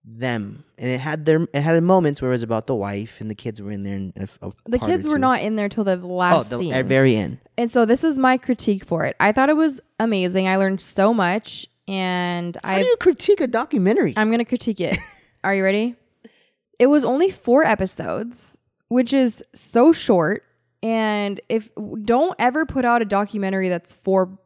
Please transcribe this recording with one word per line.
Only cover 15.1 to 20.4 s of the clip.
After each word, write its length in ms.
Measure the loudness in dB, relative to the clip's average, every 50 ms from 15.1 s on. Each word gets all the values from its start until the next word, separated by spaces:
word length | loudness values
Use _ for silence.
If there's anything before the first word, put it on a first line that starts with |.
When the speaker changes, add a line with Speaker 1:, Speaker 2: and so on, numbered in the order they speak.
| -20 -20
Speaker 1:
<laughs> 240 | _ _ _ _ -2
Speaker 2:
Are 100 | -2 0
you 80 | 2 2
ready? 320 | 2 2 0 -2 -2 -6 _ _ _ _ _ _ -20 _ _ _ _ _ _ _ _ _
It 100 | _ 4
was 160 | 6 6 4 4
only 260 | 2 2 2 2 0
four 360 | 0 -4 _ 4 4 4 4
episodes, 920 | 4 2 0 0 -4 -4 -6 -6 -6 -4 -6 -6 -8 -10 -12 -12 -14 -18 _ _ _ _ _ _
which 240 | _ 0 0 2 2 2
is 300 | 2 2 2 0 -2 -8 _ _
so 380 | -10 -8 0 2 6 6 6
short. 520 | 4 4 2 2 2 4 4 0 -2 -4